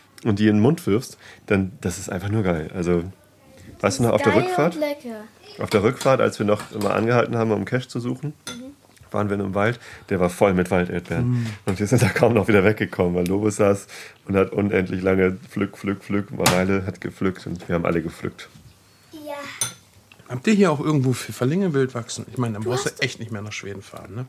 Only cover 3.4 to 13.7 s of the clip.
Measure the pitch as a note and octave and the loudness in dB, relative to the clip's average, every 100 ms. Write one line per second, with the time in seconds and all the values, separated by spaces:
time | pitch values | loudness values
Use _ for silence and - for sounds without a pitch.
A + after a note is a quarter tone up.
3.4 | - - - - - - A#2 - - - | -20 -20 -20 -2 -2 2 2 4 4 4
4.4 | F4+ F4+ D#3+ D4+ D4 C#4+ B3 A3 G#3+ _ | 2 2 0 0 -4 -4 -10 -14 -16 _
5.4 | - - - G#2+ G#2 C3 C#3 C3 G#2+ - | -18 -10 0 2 2 2 2 4 2 0
6.4 | G#2 G#2 - A2 G2 G2 A2+ A#2+ B2 A#2 | 0 0 -2 -4 -2 0 2 2 2 0
7.4 | A2+ G#2 G2 B2+ B2+ B2+ A#2+ C3 D3 D3 | 0 0 -2 -4 -4 -6 -6 -6 -8 -10
8.4 | - A#3+ C4 C#4+ _ - - G#2 G#2 G2+ | -14 -14 -16 -20 _ -20 -8 -4 -2 -2
9.4 | F#2+ F#2+ G#2+ A#2+ - - - G2 F2 - | -2 0 0 -2 -8 -18 -4 0 0 4
10.4 | G2+ F2+ F2+ F#2+ F2+ F2+ F2 E2+ B2 B2 | 4 4 2 2 0 -4 -4 -2 0 0
11.4 | A2+ G#2 - F#2+ G#2 B2 G#2 - A2+ A#2 | -2 -6 -6 -2 2 4 4 4 4 4
12.4 | F#2+ G2+ F#2+ G#2+ G2 - F2+ F2+ F2 G2 | 4 6 6 4 0 0 0 2 0 0
13.4 | G#2+ G2+ G2+ | 0 2 2